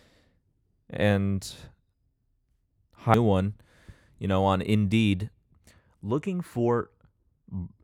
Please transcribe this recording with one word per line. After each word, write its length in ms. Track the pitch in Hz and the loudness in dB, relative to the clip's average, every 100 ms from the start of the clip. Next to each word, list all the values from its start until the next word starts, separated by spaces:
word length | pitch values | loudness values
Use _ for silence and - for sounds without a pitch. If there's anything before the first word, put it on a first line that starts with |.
| _ _ _ _ _ _ _ _ - | _ _ _ _ _ _ _ _ -14
and 600 | - 101 101 98 98 - - - _ _ _ _ _ _ _ _ _ _ _ _ | -2 0 0 0 -4 -8 -16 -20 _ _ _ _ _ _ _ _ _ _ _ _
hi-, 220 | _ - | _ 2
new 100 | 113 | 4
one, 300 | 113 95 98 - _ _ - - _ - | 4 2 0 -6 _ _ -20 -20 _ -10
you 100 | 98 | -2
know, 160 | 95 | 0
on 180 | 98 95 | 2 2
Indeed, 680 | - 107 101 113 110 95 107 _ _ _ _ _ _ _ | 2 0 2 2 2 0 -4 _ _ _ _ _ _ _
looking 400 | 101 120 196 180 | -4 -4 -4 -8
for 480 | - 123 120 120 - _ _ _ _ _ - 98 85 _ | -6 -2 0 0 -4 _ _ _ _ _ -12 -10 -10 _